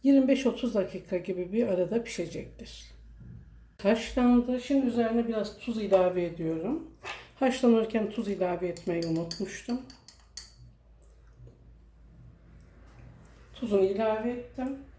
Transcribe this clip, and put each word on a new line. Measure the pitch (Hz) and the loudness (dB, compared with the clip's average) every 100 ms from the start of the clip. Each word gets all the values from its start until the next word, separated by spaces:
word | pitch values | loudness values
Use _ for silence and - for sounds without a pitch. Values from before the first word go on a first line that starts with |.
yirmi | 269 277 262 | 8 6 6
beş | 269 247 | 4 2
otuz | 226 240 | 0 -2
dakika | 208 185 185 - 185 | -2 -2 -6 -6 -6
gibi | 175 185 180 | -4 -6 -2
bir | 214 233 | 0 0
arada | 180 180 226 | 2 0 0
pişecektir. | 233 - 170 - - - - - - - - - - - - - - _ | -4 -8 -6 -8 -12 -16 -16 -16 -18 -20 -20 -20 -18 -18 -20 -20 -20 _
Haşlandı. | 196 226 - - 247 240 247 254 | 2 2 0 2 6 6 4 -4
Şimdi | - 277 254 | 0 0 0
üzerine | 233 226 233 233 | 0 0 0 0
biraz | 220 202 - | -2 -4 -8
tuz | - 226 | -8 -6
ilave | 202 190 180 180 | 2 4 4 2
ediyorum. | 175 165 160 160 180 320 - - - - - | -4 -4 -4 -2 -4 -6 -8 -16 -14 -14 -16
Haşlanırken | - 262 - 247 226 220 220 208 | 0 0 4 6 6 4 0 -2
tuz | - 202 | -4 -4
ilave | 185 180 175 180 | -2 -2 0 -4
etmeyi | 170 - 170 165 | -4 -2 -2 0
unutmuştum. | 160 165 - 190 - - 247 - - - - - - - - - - _ - - - - - - - - - - - - - - - - - - - - - - - - - - | -2 -2 -6 -8 -8 -6 -6 -8 -20 -20 -20 -20 -20 -20 -20 -20 -20 _ -20 -20 -20 -20 -20 -20 -20 -20 -20 -20 -20 -20 -20 -20 -20 -20 -20 -20 -20 -20 -20 -20 -20 -20 -20 -20
Tuzunu | - 233 202 | -10 0 4
ilave | 190 196 220 214 233 | 4 2 0 0 -2
ettim. | 240 - - 262 277 - | -6 -10 -8 -8 -8 -14